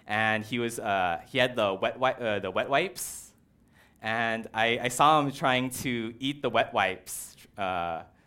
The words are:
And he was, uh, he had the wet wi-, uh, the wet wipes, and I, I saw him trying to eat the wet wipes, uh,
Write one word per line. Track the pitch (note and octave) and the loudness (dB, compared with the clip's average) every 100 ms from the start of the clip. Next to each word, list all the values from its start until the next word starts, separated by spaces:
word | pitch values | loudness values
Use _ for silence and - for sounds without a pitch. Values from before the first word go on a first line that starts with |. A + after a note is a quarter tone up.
| - | -6
And | G#2+ A2 G#2+ | 0 2 0
he | G#2+ B2 | -2 -2
was, | A#2 A2+ | -2 -2
uh, | G#2+ G2 F2+ E2 - | 0 2 2 -2 -4
he | C3 | 0
had | B2+ A#2+ | 0 2
the | G#2 | 0
wet | G2 A2+ B2 | 2 -2 0
wi-, | C3 | -2
uh, | - A#2 G#2 | -2 -2 -2
the | F#2+ | -2
wet | G2 A2 | -2 0
wipes, | C#3 F#3+ - - - - _ _ _ _ _ _ _ | 0 0 -6 -12 -12 -18 _ _ _ _ _ _ _
and | A2 A2+ A2+ A2+ A2 | -4 -2 0 -2 -4
I, | A2 A2+ A#2 | 0 2 2
I | B2+ | 0
saw | - D3 D#3 | 4 6 6
him | C#3+ | 4
trying | C3 C#3 B2+ B2+ B2 | 0 2 2 0 -4
to | C#3 A#2+ A2+ A#2 | -4 -2 -4 -6
eat | C3+ C#3+ | -6 -4
the | C3 | 0
wet | A2 - | 2 2
wipes, | A#2 F#2+ F#2 - - - - - - | 2 0 -2 -10 -14 -14 -18 -18 -6
uh, | F#2+ F#2 E2+ D#2+ - _ | -4 -2 -2 -6 -10 _